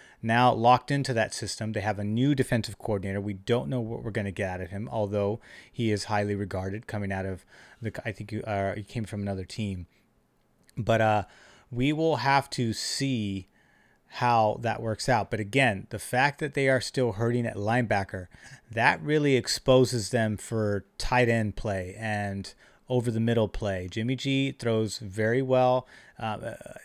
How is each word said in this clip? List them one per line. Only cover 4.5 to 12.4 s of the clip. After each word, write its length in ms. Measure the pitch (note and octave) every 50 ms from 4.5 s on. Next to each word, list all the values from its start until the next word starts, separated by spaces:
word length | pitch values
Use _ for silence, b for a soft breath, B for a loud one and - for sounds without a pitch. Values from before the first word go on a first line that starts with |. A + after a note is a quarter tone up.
| F#2 F#2
of 80 | F#2 E2
him, 180 | G#2 G2 F2+ C2+
although 480 | - A2+ G#2 G2+ G2+ G#2 G2+ G2+ G#2+ A#2 B B B B B B
he 200 | B - A#2 A2
is 140 | G#2 G2 -
highly 300 | - A2 G#2 G#2 G#2 G#2
regarded 520 | G2 G#2 F#2+ - F#2 F#2 F#2+ G2 A2 -
coming 240 | - - G#2 G2+ G2
out 140 | G2 F#2+ F#2+
of 200 | F#2+ F#2 F2+ - B B B B B B B
the, 100 | A#2 A2 - - -
I 60 | A#2
think 200 | G2+ - G#2+ G#2
you, 100 | G#2+ G#2+ -
uh, 320 | A2 G#2 G2 G2 G2 G2
he 80 | G2+ G2+
came 220 | - - B2 A2
from 160 | - - G#2
another 240 | G2+ G2+ G2 F#2+ F#2
team. 420 | - - - A2 G2+ F#2+ F2+ F2 - b b b b _ _ _ _ _ _ _ _ _ _ _ _ -
But, 260 | - G#2+ F#2 A2+ A2
uh, 220 | A2 G#2+ G#2+ G#2 F#2 B B B B B B B B B
we 220 | A#2+ A#2+ B2+ C#3+ D3+
will 240 | D3+ D#3+ D#3+ D3+
have 320 | A#2+ A#2 C#3 C#3 C#3